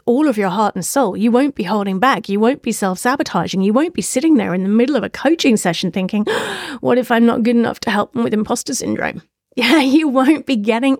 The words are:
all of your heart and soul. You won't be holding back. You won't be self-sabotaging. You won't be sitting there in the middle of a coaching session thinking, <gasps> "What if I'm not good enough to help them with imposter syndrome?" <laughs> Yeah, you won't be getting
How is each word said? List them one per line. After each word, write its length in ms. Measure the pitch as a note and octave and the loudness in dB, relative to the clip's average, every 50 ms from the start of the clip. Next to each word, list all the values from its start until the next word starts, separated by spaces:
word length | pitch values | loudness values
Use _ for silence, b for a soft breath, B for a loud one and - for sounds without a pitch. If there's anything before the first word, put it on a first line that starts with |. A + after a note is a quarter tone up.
| - | 0
all 240 | - A#3 C4 D#4 D4 | 0 0 2 2 2
of 80 | A3 | 0
your 140 | G#3+ G3 F#3+ | 0 -2 -2
heart 240 | F3 G#3+ G#3+ G3+ - | 0 0 -2 -2 -2
and 100 | F#3+ E3+ | -4 -6
soul. 320 | - - C#4 C4 F#3+ G3 | -2 0 0 0 0 0
You 140 | F#3+ G#3 A#3+ | 0 0 2
won't 240 | A3+ B3 C#4+ C#4+ - | 2 2 2 0 -2
be 80 | - G#3 | -4 -4
holding 360 | F3 G#3+ G#3 G3 G3 F#3 F#3+ | -2 -2 -2 -2 -2 -2 0
back. 300 | G3+ C4+ C4 A#3+ A3 - | 2 2 0 0 -2 -4
You 100 | G3 G#3 | -2 2
won't 220 | A3 A#3 C#4+ C#4 | 2 2 0 0
be 100 | - B3 | -4 -6
self-sabotaging. 920 | G#3+ - G#3 F#3+ F#3 F3+ - B3 C4 C#4+ D#4 - - F#3 E3 - - F#3+ | -4 -2 -2 -2 -2 -2 -2 -2 0 -2 -2 -2 -2 -4 -2 -2 -2 0
You 120 | F#3+ G3+ G#3+ | 0 2 2
won't 200 | C4 D#4 F4+ - | 2 2 0 -2
be 80 | - | -6
sitting 340 | F3+ - - B3+ C#4+ E4 D#4 | -6 -2 -2 0 2 4 4
there 180 | A#3 F#3+ F#3+ F3 | 4 2 0 -2
in 100 | F#3 F#3 | -2 0
the 60 | F#3+ | 2
middle 260 | G#3 A3+ B3 C4 D4+ | 2 2 2 2 0
of 80 | A#3 F#3 | -2 -2
a 60 | F#3+ | -4
coaching 480 | - - - C#4 E4 E4 - - A3 | -6 -2 0 0 0 2 2 2 2
session 340 | G#3 - F#3 E3 - - - | 2 0 -2 -2 -2 -4 -4
thinking, 320 | - G3+ F#3 F3+ - G#3 G#3 | -4 -4 -4 -2 -2 -2 -2
<gasps> 560 | F#4 A4+ - - - G4+ - - - C#4+ A#3+ | -2 -4 -4 -4 -8 -10 -10 -10 -12 -10 -4
"What 180 | - B2+ B3 | 0 0 2
if 140 | B3 A#3+ - | 2 2 2
I'm 140 | A#3+ A#3 A#3 | 2 4 4
not 180 | A#3 A#3 B3 A3 | 4 2 2 0
good 140 | A#3+ A#3+ | 2 2
enough 240 | A#3 A3+ - - - | 2 2 0 -4 -6
to 100 | - A#3 | -4 -2
help 220 | G3+ G#3 G#3+ - - | -2 -2 -2 -2 -4
them 100 | A#3+ A#3 | -4 -2
with 100 | - - | -2 -2
imposter 400 | G#3+ G#3+ - A#3 - - - C4 | -2 -2 -2 -4 -6 -6 -6 -8
syndrome?" 500 | - - - - - - D2+ - - - | -6 -4 -4 -4 -4 -4 -6 -8 -10 -16
<laughs> 40 | _ _ _ _ _ - | _ _ _ _ _ -6
Yeah, 220 | - A#3 A#3+ C#4+ D#4 | -2 2 2 4 4
you 300 | B3+ C4+ B3+ D#4+ D#4+ D4 | 4 4 4 4 2 2
won't 360 | A#3+ C4 C4+ C4 D#4 C#4 - | 2 2 4 4 2 2 0
be 120 | - C#4 | -2 -2
getting 400 | G#3+ G3+ A3 A3 A#3 C4 C#4 C4+ | -2 0 0 0 2 2 0 0